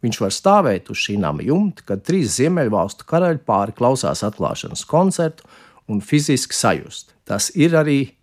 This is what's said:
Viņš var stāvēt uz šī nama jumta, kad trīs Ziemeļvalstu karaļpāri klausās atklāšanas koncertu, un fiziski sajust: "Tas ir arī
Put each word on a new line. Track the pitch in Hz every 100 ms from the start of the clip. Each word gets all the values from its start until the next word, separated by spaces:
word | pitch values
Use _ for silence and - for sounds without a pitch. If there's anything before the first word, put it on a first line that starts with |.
Viņš | 123 107
var | 98
stāvēt | - 190 202 160 95 -
uz | -
šī | - 101
nama | 82 73 90
jumta, | 160 208 - -
kad | 98 -
trīs | 185 120 -
Ziemeļvalstu | 143 180 127 104 90 - -
karaļpāri | 165 180 156 - 101 101 -
klausās | 120 131 85 - 104
atklāšanas | - 82 - - - -
koncertu, | 156 190 180 165 - _ - - _ -
un | 104
fiziski | - 147 147 131 - -
sajust: | 120 78 - - - _
"Tas | _ 156 -
ir | 185 156 165
arī | 151 139 131 _